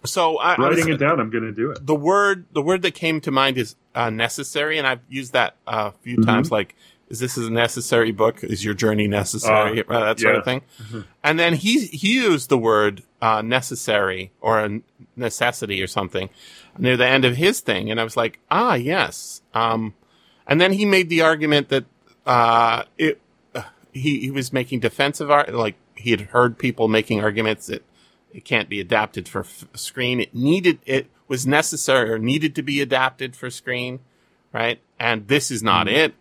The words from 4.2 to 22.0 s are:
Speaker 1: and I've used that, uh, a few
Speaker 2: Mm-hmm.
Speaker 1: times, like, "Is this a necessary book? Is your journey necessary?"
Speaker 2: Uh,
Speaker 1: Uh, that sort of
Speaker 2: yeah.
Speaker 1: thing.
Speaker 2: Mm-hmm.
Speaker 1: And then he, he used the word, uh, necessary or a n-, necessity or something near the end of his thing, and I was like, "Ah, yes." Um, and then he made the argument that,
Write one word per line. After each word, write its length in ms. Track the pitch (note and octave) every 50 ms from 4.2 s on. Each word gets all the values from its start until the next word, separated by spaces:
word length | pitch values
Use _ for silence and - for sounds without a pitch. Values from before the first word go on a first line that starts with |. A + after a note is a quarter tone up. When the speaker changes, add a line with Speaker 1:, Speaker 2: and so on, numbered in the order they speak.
| A#2 A#2 - - C#3 - - D3+ D3 D#3 D#3 D#3
Speaker 1:
and 80 | C#3+
I've 140 | C3+ B2+ A#2+ B2 _
used 240 | C3 C3+ C3 B2 B2+
that, 220 | B2+ A#2 - _ _ _
uh, 260 | - A2+ A2 G#2+ G#2 G2+
a 40 | _
few 140 | _ A#2+ A#2+
Speaker 2:
Mm-hmm. 80 | A#2 A2
Speaker 1:
times, 260 | A2+ A2 G#2+ D3 E3
like, 240 | A#2 G#2+ G2 - - _ _ _ _ _ _ _
"Is 120 | - A2+
this 160 | B2+ B2 - B2
a 100 | A#2 A2+
necessary 640 | A2+ A#2 A#2 A#2 - B2 A#2 - B2+ A#2 A2+ A2+
book? 300 | G#2+ G2+ A2 A2+ A2+ - -
Is 200 | E2+ A2 F#2 G2
your 100 | G#2 G#2
journey 320 | G2+ A2+ A2 G#2+ G#2 G#2 G2+
necessary?" 720 | G2+ G#2 G2 - - A2 - A2+ G#2+ G#2+ G#2+ G#2+ A2 A#2
Speaker 2:
Uh, 40 | - - -
Speaker 1:
Uh, 100 | A#2+ A2
that 140 | G#2+ A2 A2
sort 140 | A2+ G#2+ G#2
of 40 | G#2+
Speaker 2:
yeah. 40 | -
Speaker 1:
thing. 160 | B2+ B2+ B2+ - _ _ -
Speaker 2:
Mm-hmm. 180 | A2+ G#2+ A2+ A2 G2 - _ _
Speaker 1:
And 160 | - D3 D#3 E3
then 160 | E3+ E3+ E3+
he, 320 | - E3 G#3 A#3 D4 A3+
he 280 | E3+ - C#3+ - F#3+ A#3 C4
used 260 | B3 G#3+ E3+ C#3+ - -
the 80 | C#3+ B2+
word, 440 | A2+ A2+ A2 G#2+ G#2+ G#2 G2+ G2 - _ _ _
uh, 180 | A#2 A2+ A2 G#2+
necessary 920 | G#2+ A2+ B2 B2+ B2 - C3 - - - A2 G#2 G2+ F#2+ F#2 F#2 F#2 F#2 _ _
or 180 | - A2 A2+ A2
a 40 | G#2+
n-, 180 | G#2 G#2 A2+ - _ _ _ B2+ _ _
necessity 680 | B2 B2 A2+ - - A#2+ B2 B2 - A#2+ G#2 G2+ F#2+
or 40 | F#2+
something 420 | F#2 - G#2+ F#2+ F2+ - F#2 F#2+ G2 _ - - - - - - - _ -
near 180 | F#3 B2+ B2+ A#2+
the 80 | B2
end 180 | B2 C3 C3+ C3
of 120 | B2+ A#2+
his 240 | B2+ E3 G3 B3+ -
thing, 300 | - - G#2+ F#2 G#2 G#2+
and 80 | A2 A#2
I 40 | A2+
was 120 | A2+ -
like, 240 | A#2+ A#2 A2+ - _ _ _
"Ah, 240 | D3+ F3+ A#3 B3+ F#3+
yes." 680 | B2 A#2+ C3+ E3+ F#3+ B2+ - - - - - - - _ _ -
Um, 400 | A2+ A2+ A2+ A2+ A2+ A2 G#2+ G#2 _ _ _ _ _ _ _ _ _ _
and 140 | - C#3 D#3
then 140 | F3+ G3+ G3
he 100 | G3 G#3
made 240 | G3+ F#3+ F#3+ F#3 D#3+
the 140 | E3+ E3
argument 480 | D#3+ D#3+ D#3+ D3+ D#3 D3+ D3 D3 C#3 -
that, 140 | C#3 C3+ B2 _ _ _